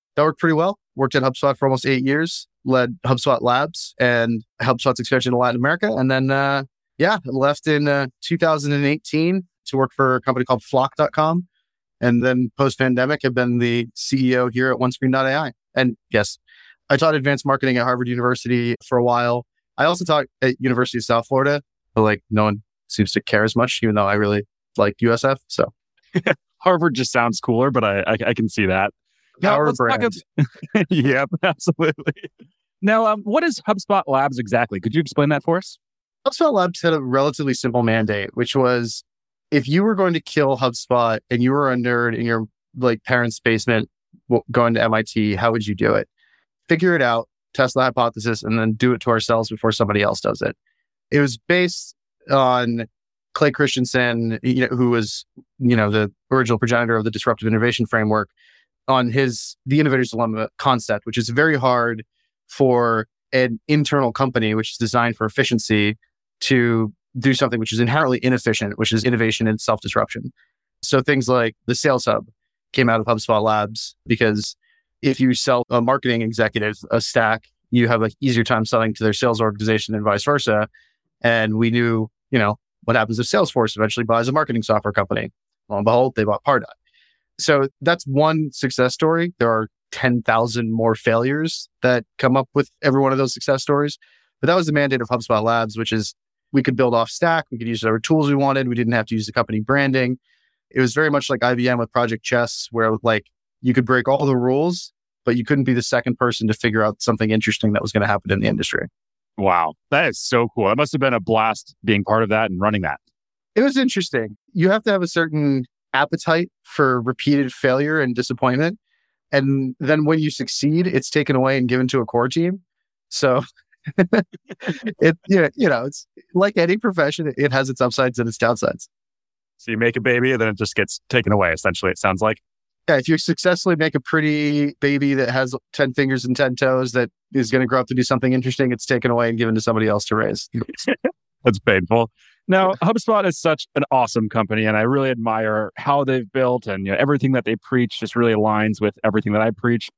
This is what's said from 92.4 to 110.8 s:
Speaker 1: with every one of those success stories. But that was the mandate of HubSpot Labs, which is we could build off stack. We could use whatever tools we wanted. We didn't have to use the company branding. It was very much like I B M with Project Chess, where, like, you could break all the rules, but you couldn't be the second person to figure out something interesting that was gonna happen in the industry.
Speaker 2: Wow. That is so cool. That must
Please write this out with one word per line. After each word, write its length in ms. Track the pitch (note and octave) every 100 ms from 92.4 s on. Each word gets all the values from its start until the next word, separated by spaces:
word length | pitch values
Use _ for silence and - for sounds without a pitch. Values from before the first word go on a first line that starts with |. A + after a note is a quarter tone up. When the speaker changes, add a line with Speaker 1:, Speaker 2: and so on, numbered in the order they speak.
| C3
Speaker 1:
with 160 | D3 C3+ _
every 200 | D3 C3+
one 100 | C3+
of 60 | C3
those 160 | C3
success 260 | - - C3+
stories. 380 | - C#3+ D3 - _ _ _ _
But 60 | C#3+
that 80 |
was 120 | F3+ D#3+
the 60 |
mandate 300 | D3 C#3+ C3
of 60 | A#2
HubSpot 340 | B2 A2+ A2+
Labs, 340 | A2 A#2 A2 G#2+
which 160 | G#2+
is 220 | A2+ G2+ - _ _ _
we 100 | C#3
could 140 | B2+ B2+
build 180 | B2
off 140 | A#2 A2+
stack. 380 | - E3+ E3 -
We 60 | A#2
could 100 | A#2
use 160 | A2+
whatever 160 | A2+ A2
tools 300 | - D#3 C#3+
we 60 |
wanted. 340 | C#3 C#3 C3+ B2+
We 60 |
didn't 180 | A#2+ A#2
have 140 | A#2 G#2+
to 80 |
use 100 | A2+
the 80 | G#2+
company 280 | A#2+ A2+ A2
branding. 580 | G#2+ C#3 C#3 C3 B2 B2+ _ _ _ _ _
It 100 | C3
was 120 | B2
very 180 | C3 D#3
much 200 | C#3+ -
like 120 | B2
I 120 | B2
B 120 | B2 B2
M 120 | A#2+
with 120 | A#2
Project 320 | B2 A#2+ A2
Chess, 460 | - A#2+ A#2+ - -
where, 220 | A#2 A2+ A2
like, 220 | A#2 G#2+ - _ _ _
you 100 | B2+
could 140 | B2+ A#2+
break 200 | B2+ A#2+
all 200 | C#3 C#3+
the 100 | B2+
rules, 560 | B2 C3+ E3+ F3 - _ _ _
but 100 | - A#2+
you 100 | A2+
couldn't 180 | C#3+
be 80 | B2+
the 100 | B2
second 360 | - B2 B2 B2
person 280 | A#2+ - A2
to 60 |
figure 280 | G#2+ A#2+ A2
out 180 | G#2+ G#2
something 300 | - G#2+ A2
interesting 420 | A2 G#2+ G#2 G#2+
that 80 | G#2
was 100 | A2
gonna 160 | G#2+ G2+
happen 240 | G2+ -
in 100 | G2+
the 80 | G#2+
industry. 400 | G#2+ - - - - _ _ _ -
Speaker 2:
Wow. 340 | G2 F2 D#2+ - _
That 200 | C#3+ D#3+
is 100 | -
so 280 | - B2 A#2
cool. 140 | - G2
That 80 |
must 160 | A#2